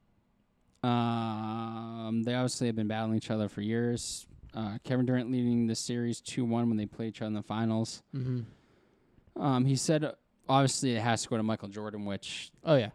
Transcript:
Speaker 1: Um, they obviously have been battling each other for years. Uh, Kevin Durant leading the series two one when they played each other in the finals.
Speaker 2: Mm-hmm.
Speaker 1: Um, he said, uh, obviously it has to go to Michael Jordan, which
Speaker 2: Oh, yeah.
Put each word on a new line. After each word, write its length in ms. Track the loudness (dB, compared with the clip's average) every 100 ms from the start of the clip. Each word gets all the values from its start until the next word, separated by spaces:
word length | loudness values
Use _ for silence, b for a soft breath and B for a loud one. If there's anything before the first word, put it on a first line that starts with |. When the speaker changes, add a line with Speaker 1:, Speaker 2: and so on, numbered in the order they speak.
| _ _ _ _ _ _ _ -4
Speaker 1:
Um, 1400 | 2 2 2 0 -2 -2 -4 -6 -6 -8 -10 -8 -2 0
they 100 | 0 0
obviously 320 | 0 0 -2
have 80 | 0
been 120 | 0
battling 280 | 0 0 0
each 160 | 0
other 160 | 0 0
for 140 | -2
years. 680 | 0 0 2 0 -4 -10 -14 -20 -14
Uh, 240 | -8 -6 -6
Kevin 220 | -2 0 2
Durant 260 | 2 2
leading 360 | 2 4 4 4
the 80 | 0
series 460 | -2 -2 0 -2
two 240 | -4 -2 0
one 220 | 2 2
when 100 | 2
they 80 | -2
played 240 | -4 -8
each 120 | -4
other 60 | -4
in 60 |
the 80 | -4
finals. 600 | -4 0 2 2 0 -4 -10 -6
Speaker 2:
Mm-hmm. 1300 | -2 -2 -4 -14 _ _ _ _ _ -20 _ -4
Speaker 1:
Um, 240 | 0 2 4
he 100 | 2
said, 280 | 2 2
uh, 80 | 2 -6 _ _ 2
obviously 480 | 4 4 2 0 2
it 60 |
has 220 | 2 2
to 60 | 0
go 80 | -2
to 60 |
Michael 260 | 0 -2 -6
Jordan, 360 | -10 -10 -8 -6
which 460 | -6 -6 -12 -12 _
Speaker 2:
Oh, 120 | 4 4
yeah. 140 | 4